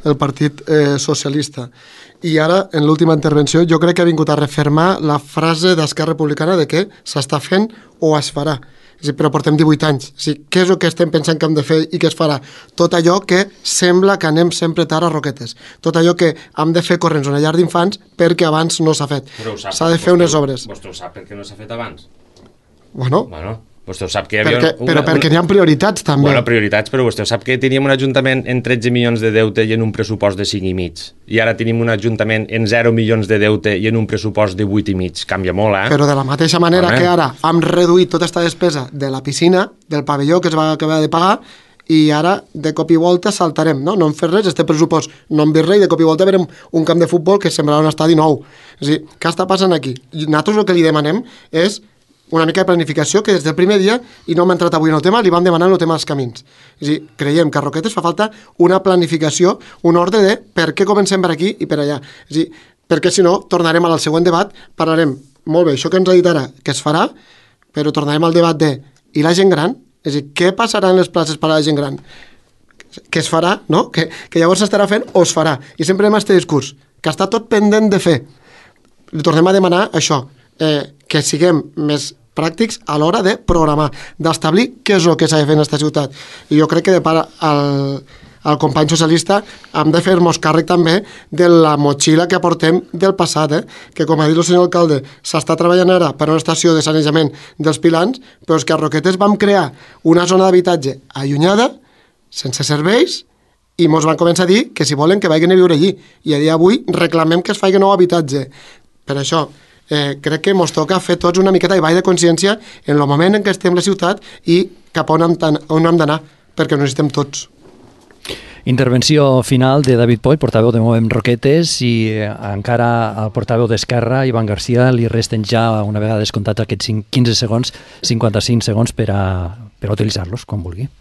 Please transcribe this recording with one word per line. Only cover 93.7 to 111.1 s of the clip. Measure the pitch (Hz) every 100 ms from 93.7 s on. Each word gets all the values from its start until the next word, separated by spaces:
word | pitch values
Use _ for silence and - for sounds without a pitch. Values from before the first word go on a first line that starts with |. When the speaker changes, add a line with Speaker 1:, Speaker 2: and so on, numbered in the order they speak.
| - - -
Speaker 1:
Que, | 156
com | 156
ha | 151
dit | 160
el | 170
senyor | 175 180
alcalde, | 175 170 143 135 -
s'està | - 160 151 160
treballant | 170 180 180 185
ara | 160 131
per | 151
una | 160
estació | 156 160 175 160
de | 151
sanejament | 156 151 156 147 - - -
dels | 156 156
Pilans, | 170 165 190 262 - _ -
però | 160
és | -
que | 156
a |
Roquetes | 156 151 180 185
vam | 202 208
crear | 202 202 147 - - -
una | 160 170 180
zona | 185 190
d'habitatge | 180 180 170 135 131 _ 135
allunyada, | 139 143 170 208 247 - _ _ _ _ _
sense | - 135 120
serveis, | 143 147 160 233 349 - _ _ _ _ _ -
i | 160
mos | 156 156
van | 156
començar | 170 170 185
a |
dir | 202 - -
que | 139
si | 143
volen | 156 202
que | 185
vagin | 156 175
a | 185
viure | 180 156
allí. | 185 - - _ -
I | 143
a |
dia | 156
d'avui | 160 180 240 -
reclamem | 180 170 165 160 170
que | 180 202
es |
faci | 196 190
nou | 196 196
habitatge. | 180 170 147 139 135 - - - _ _ -
Per | 139
això, | 135 165 143 - _ _ _
eh, | 151 143 139
crec | 147 156
que | 202
mos | 196 165
toca | - 156 190
fer | -